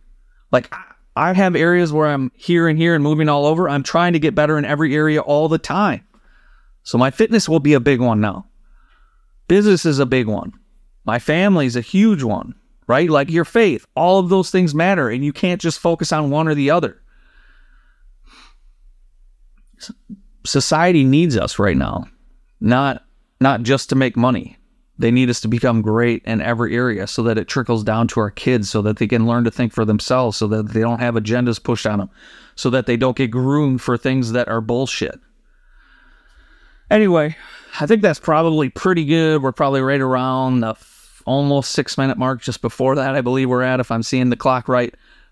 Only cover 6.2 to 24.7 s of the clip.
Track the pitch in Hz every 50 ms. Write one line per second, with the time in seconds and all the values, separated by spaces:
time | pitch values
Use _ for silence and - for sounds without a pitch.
6.2 | _ _ _ _ _ _ - _ _ _ _ _ _ - - 120 127 135 - -
7.2 | 220 220 226 214 - - 160 160 139 147 151 131 117 143 139 117 127 120 113 104
8.2 | 107 104 92 92 - - _ _ _ _ - _ _ _ _ _ _ _ _ _
9.2 | _ _ _ _ _ - 175 202 208 214 190 160 - 165 147 135 139 120 131 131
10.2 | 120 107 104 - - - - - _ _ _ _ _ _ _ _ _ - 110 120
11.2 | - - - 170 190 208 190 165 139 127 120 123 113 - - 185 208 226 208 151
12.2 | 131 110 101 95 - - - - _ _ _ _ _ - 120 139 175 165 156 139
13.2 | 139 - 160 170 160 - - 233 226 196 131 104 - _ _ 143 160 180 185 196
14.2 | 185 170 190 190 180 - - 185 180 165 143 151 165 185 196 175 139 113 110 127
15.2 | 143 147 143 - - 180 180 - - 165 147 - - 165 170 - 165 - 165 156
16.2 | 151 139 139 151 160 160 151 147 139 139 156 180 151 104 - - _ - _ _
17.2 | _ _ _ - _ - - - - _ _ _ _ _ _ _ _ - - _
18.2 | - - - - - - _ _ _ - _ _ - - - _ - - _ _
19.2 | - - _ _ - - - _ _ _ _ _ - - - - _ _ 214 -
20.2 | - - _ _ - - - 139 - - 160 156 170 180 180 156 135 131 135 151
21.2 | 175 170 127 107 - - - - 101 101 78 65 69 - - 95 - - _ _
22.2 | _ - _ _ _ _ _ _ - 113 120 131 139 139 127 - - _ _ _
23.2 | _ _ _ _ 127 135 135 113 120 113 139 135 - - 135 135 135 123 - 117
24.2 | 117 127 123 92 - - - _ _ _